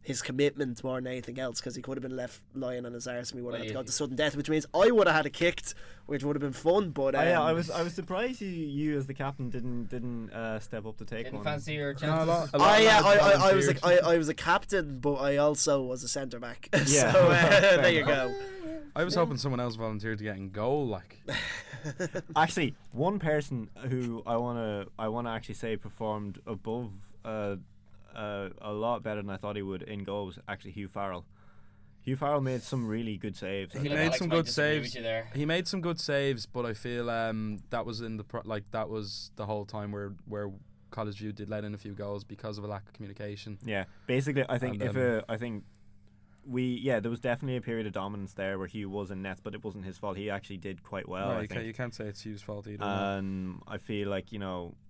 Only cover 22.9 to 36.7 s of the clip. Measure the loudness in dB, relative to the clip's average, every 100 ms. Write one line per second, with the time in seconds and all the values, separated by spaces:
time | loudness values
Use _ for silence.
22.9 | -2 0 2 2 0 0 -6 -8 -10 -4
23.9 | -2 -2 -6 -2 0 0 -2 -2 -4 -6
24.9 | -6 -4 -4 -4 -6 -8 -8 -4 -4 -6
25.9 | -6 -4 -4 -6 -10 -10 -8 -6 -6 -6
26.9 | -12 -16 -14 -8 -4 -4 -6 -10 -20 -20
27.9 | -20 -18 -10 -6 -6 -8 -10 -8 -2 -2
28.9 | -2 -2 -6 -6 -6 -6 -6 -6 -8 -8
29.9 | -8 -6 -6 -6 -10 -12 -12 -10 -12 -10
30.9 | -6 -6 -8 -12 -20 -20 -20 -20 -20 -20
31.9 | -12 -6 -2 0 2 0 -2 -4 -4 -2
32.9 | -2 -4 -4 -6 -6 -6 -4 -6 -4 -2
33.9 | 2 2 0 2 0 0 0 2 2 -2
34.9 | -6 -4 -4 -4 -4 0 0 -2 -4 -2
35.9 | -4 -2 0 0 -2 -6 -4 -4